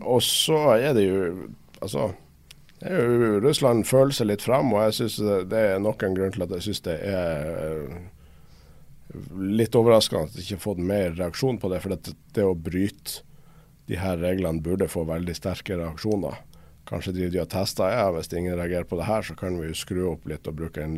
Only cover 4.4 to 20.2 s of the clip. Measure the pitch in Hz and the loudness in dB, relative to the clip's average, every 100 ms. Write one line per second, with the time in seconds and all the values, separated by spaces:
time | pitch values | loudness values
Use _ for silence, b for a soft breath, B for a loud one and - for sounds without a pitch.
4.4 | - 127 143 104 110 110 117 - 107 101 | 2 2 4 4 2 2 -4 -2 0 2
5.4 | 92 110 110 95 104 107 101 92 95 95 | 0 2 2 2 0 0 -2 0 0 -2
6.4 | 87 90 101 98 92 78 92 95 87 78 | -4 -4 -4 -6 -4 -4 -2 -2 -2 -2
7.4 | 78 85 78 80 71 82 90 b b b | -4 -6 -4 -6 -8 -12 -14 b b b
8.4 | b b b b b - - - - 90 | b b b b b -20 -18 -16 -12 -6
9.4 | 95 110 110 123 117 113 - 101 78 - | -2 2 4 4 8 6 6 -2 -4 -6
10.4 | 90 98 104 90 90 101 92 82 90 - | -10 -6 -4 -2 0 0 0 -2 -4 -2
11.4 | 135 117 98 90 95 92 - - - - | -2 -2 -2 -4 -4 -6 -8 -16 -6 2
12.4 | 101 87 82 90 101 - - - - b | 2 2 -2 0 0 -2 -12 -14 -14 b
13.4 | b b b b - 95 92 87 87 95 | b b b b -8 -4 -2 -2 0 0
14.4 | 87 80 80 95 92 92 80 82 87 85 | 0 -2 -2 0 0 -2 -4 -2 -4 -4
15.4 | 95 87 - 90 82 80 107 104 76 69 | -4 -6 -6 -6 -6 -6 -2 -2 -2 -8
16.4 | - b b b - 90 87 90 90 87 | -16 b b b -10 -8 -4 -4 -2 -2
17.4 | 82 92 98 - 95 120 98 85 80 85 | -2 -2 -2 0 0 2 2 0 -4 -4
18.4 | 90 87 87 90 87 90 90 110 107 80 | -2 -2 -2 -4 -4 -4 0 -2 -2 -8
19.4 | 92 90 80 80 - 90 90 80 | -6 -4 -6 -8 -6 -2 -2 -4